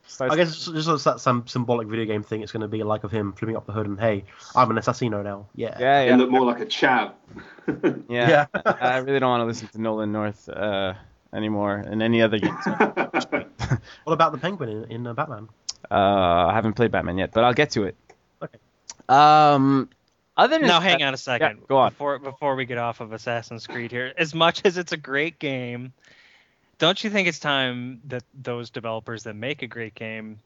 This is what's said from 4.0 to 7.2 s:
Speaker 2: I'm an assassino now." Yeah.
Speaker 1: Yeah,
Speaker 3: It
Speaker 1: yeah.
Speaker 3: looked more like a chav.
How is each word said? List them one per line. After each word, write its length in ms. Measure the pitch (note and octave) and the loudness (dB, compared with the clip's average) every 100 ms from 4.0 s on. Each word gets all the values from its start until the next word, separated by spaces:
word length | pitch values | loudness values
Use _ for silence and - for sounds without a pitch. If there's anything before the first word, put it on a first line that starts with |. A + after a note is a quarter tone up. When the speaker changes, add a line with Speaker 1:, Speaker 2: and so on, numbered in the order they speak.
| A2+ G2+ G2 - - - | 0 0 -6 -20 -2 2
Speaker 2:
I'm 160 | A2 | 2
an 60 | A2+ | 2
assassino 440 | G#2+ A#2+ B2 G#2 | 0 -2 -2 -4
now." 260 | G2+ G2+ G2+ - | -6 -10 -14 -8
Yeah. 200 | A2+ - | -8 -2
Speaker 1:
Yeah, 200 | B2+ C#3 | 4 4
Speaker 3:
It 80 | B2+ | 6
Speaker 1:
yeah. 80 | B2+ | 6
Speaker 3:
looked 160 | B2+ | 6
more 140 | C3 B2 | 4 2
like 160 | A#2+ | 0
a 40 | G#2+ | -6
chav. 460 | - C#3 B2 G2+ - | 0 2 2 0 -10